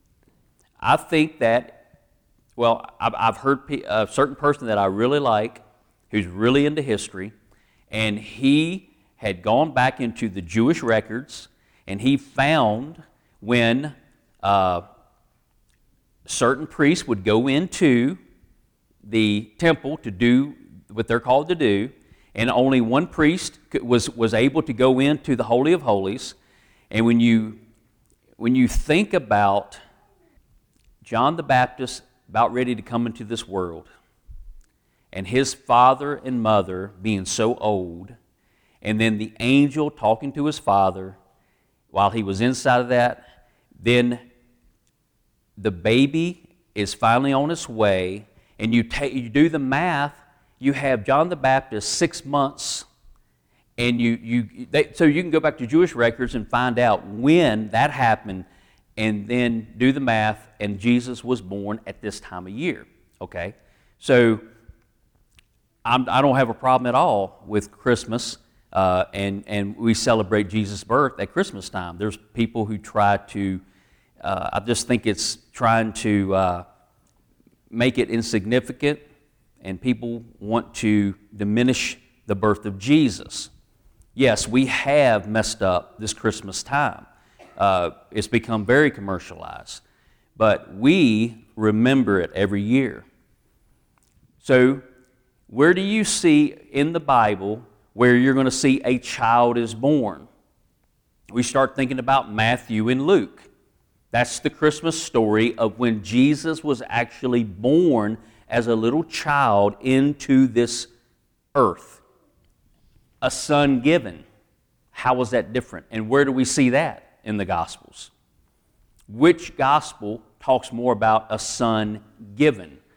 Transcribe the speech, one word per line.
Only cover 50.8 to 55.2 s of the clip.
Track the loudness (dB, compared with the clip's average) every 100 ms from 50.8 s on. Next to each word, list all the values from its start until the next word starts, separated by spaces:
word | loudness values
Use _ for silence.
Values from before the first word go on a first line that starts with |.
| -2 -2
John | 0 0 0
the | -2
Baptist | 0 0 -2 -8 -6
six | -2 -2 -4
months, | -4 -2 -2 -4 -10 -10 -12 _ -20 -20 _ _ _ _ _ -4
and | -2 0
you, | 0 0
you, | -2 -2 -2 -10 -2
they, | 0 0
so | 2
you | 4 4